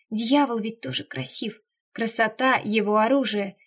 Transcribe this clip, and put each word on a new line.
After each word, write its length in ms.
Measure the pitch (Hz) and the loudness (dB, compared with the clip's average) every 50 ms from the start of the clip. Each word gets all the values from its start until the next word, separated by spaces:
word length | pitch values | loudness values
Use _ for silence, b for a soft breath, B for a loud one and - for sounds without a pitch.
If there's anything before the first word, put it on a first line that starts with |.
| b - | b -6
Дьявол 500 | 220 214 233 226 269 294 285 240 233 226 | -4 -2 2 4 4 4 4 2 0 -2
ведь 220 | 202 226 226 - | -4 -6 -8 -8
тоже 220 | - 151 131 - 147 | -8 -6 -6 -6 -6
красив. 580 | - - 131 131 - - - 247 214 - - _ _ _ _ _ _ | -8 -8 -4 -2 -2 -2 -2 -2 -6 -8 -12 _ _ _ _ _ _
Красота — 680 | - - 226 220 - - 226 214 220 - 254 262 247 - - | -8 -4 -2 0 0 2 0 0 0 0 0 2 2 0 0
его 340 | 208 208 220 202 202 214 | -2 -2 0 2 2 2
оружие. 600 | 214 214 233 269 277 254 208 208 208 202 190 180 _ _ | 2 4 4 2 2 0 0 -2 -4 -4 -6 -8 _ _